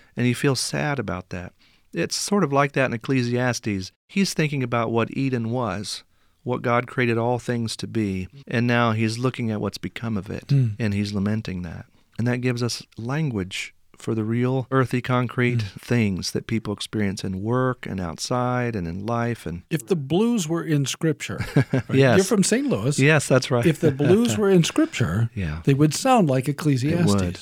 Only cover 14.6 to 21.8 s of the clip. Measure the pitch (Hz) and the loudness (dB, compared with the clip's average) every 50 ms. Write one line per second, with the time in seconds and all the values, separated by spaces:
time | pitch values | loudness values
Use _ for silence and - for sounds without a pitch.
14.6 | 120 - 135 135 127 120 - 123 - - 127 123 123 113 - - 123 123 123 117 | -2 0 2 2 2 2 0 -2 0 0 0 0 0 0 0 0 0 2 0 0
15.6 | 110 98 - - - - 123 120 110 101 95 85 - - - - - - 113 110 | -2 -4 -8 -10 -4 0 2 2 2 2 0 -2 -4 -4 -6 -6 -4 -4 -4 -4
16.6 | - 107 104 - - - - 110 104 98 92 - - 98 95 95 101 110 120 127 | -4 -4 -6 -6 -8 -6 -4 -2 -2 -2 -2 -4 -6 -6 -6 -4 -2 -2 0 0
17.6 | 131 127 123 - - - - 95 90 82 82 - - - 127 123 123 123 123 123 | 0 0 -2 -4 -8 -8 -6 -6 -6 -6 -6 -6 -6 -4 -2 -2 0 0 -2 -2
18.6 | 123 120 110 101 87 82 85 95 98 110 117 117 117 120 117 - - 80 82 90 | -2 -2 -4 -4 -4 -6 -6 -6 -4 -4 -2 -2 -2 -2 -4 -6 -6 -8 -8 -8
19.6 | - - 165 151 - - 196 160 139 131 156 185 226 233 240 220 160 151 170 165 | -6 -4 -4 -4 -2 -2 -2 -2 -2 0 0 2 2 2 0 0 -2 -2 -4 -4
20.6 | 160 160 151 143 139 - - - - 160 147 - - - 87 - - - - 143 | -2 0 0 0 0 0 -2 -2 0 0 0 -2 -4 -8 -6 -6 -4 0 2 2
21.6 | 127 - - 127 | 2 2 0 -2